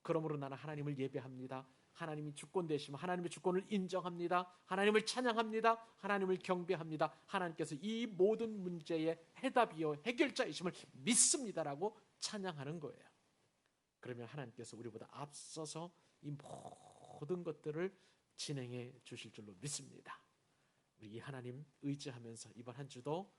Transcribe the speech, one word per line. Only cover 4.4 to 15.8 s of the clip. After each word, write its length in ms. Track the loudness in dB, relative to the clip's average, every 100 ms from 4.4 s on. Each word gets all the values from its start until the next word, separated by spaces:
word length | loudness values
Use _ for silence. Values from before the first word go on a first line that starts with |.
| 2 -10 -2
하나님을 400 | 6 8 8 4
찬양합니다. 880 | 2 4 4 2 6 6 6 -2 -6
하나님을 420 | 0 2 4 2
경배합니다. 760 | 2 0 2 0 0 2 2 0 -2
하나님께서 500 | 0 0 0 -2 -2
이 300 | -2 -2 -2
모든 560 | 6 6 6 0 -2
문제의 580 | -4 -4 -2 2 2 0 -8 -2
해답이요 580 | 2 4 4 2 0 0 -2
해결자이심을 680 | 4 4 4 -2 0 -4 -4 -16
믿습니다."라고 1040 | -4 4 6 8 6 0 -2 -2 -2 -4 -4 _ _
찬양하는 600 | -6 -4 -4 -4 -6 -6
거예요. 300 | -8 -10 -20 _ _ _ _ _ _ _ _ _
그러면 280 | -10 -8 -8
하나님께서 500 | -8 -8 -10 -12 -8
우리보다 300 | -10 -10 -12
앞서서 800 | -10 -10 -10 -12 -8 -8 -6